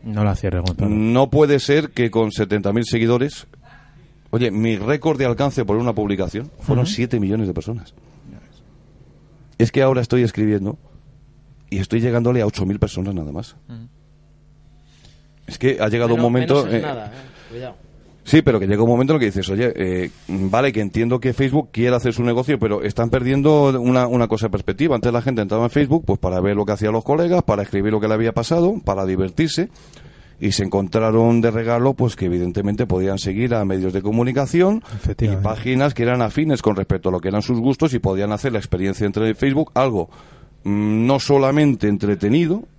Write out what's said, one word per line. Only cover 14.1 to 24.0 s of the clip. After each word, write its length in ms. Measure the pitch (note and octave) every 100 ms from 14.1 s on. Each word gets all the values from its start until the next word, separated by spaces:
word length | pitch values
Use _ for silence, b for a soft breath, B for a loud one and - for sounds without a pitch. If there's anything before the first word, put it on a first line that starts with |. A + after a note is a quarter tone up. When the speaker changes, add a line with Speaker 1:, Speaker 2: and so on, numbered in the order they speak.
| _ _ _ _ _ - - _ b b b b _ -
Speaker 2:
Es 120 | -
que 180 | C3 C3
ha 80 | G#2+
llegado 260 | A#2 A#2 A#2
un 60 |
Speaker 3:
Menos, 100 | A#2+
Speaker 2:
momento, 240 | B2 - C#3+
Speaker 3:
menos 120 | A#2
es 40 |
Speaker 2:
eh, 80 | A2+
Speaker 3:
nada, 240 | D3 B2 G#2+
eh. 420 | A2 C3 - -
Cuidado. 240 | A#2 B2+ - - - - -
Speaker 2:
Sí, 200 | - D#3
pero 160 | D3+ A2+
que 80 | G2
llega 160 | G#2
un 60 | A#2
momento 240 | A#2+ C3+
en 20 | D#3
el 40 |
que 40 | A2+
dices, 220 | G2 F2+
oye, 240 | G2 A#2+ -
eh, 360 | F#2 F2+ F2+ - -
vale, 440 | F#2+ F#2+ A2+ C#3
que 100 | A2
entiendo 380 | G2+ A2 A#2 B2
que 140 | C3
Facebook 360 | A2+ C3+ C#3 -
quiere 240 | - A#2+ B2
hacer 180 | B2
su 80 | A2+
negocio, 360 | A#2+ A#2+ B2+ C3+
pero 240 | A2 G2+
están 260 | G#2 G2+ A#2
perdiendo 600 | B2+ B2 C#3 C#3+ D3+ C#3+ C3
una, 240 | A#2+ B2+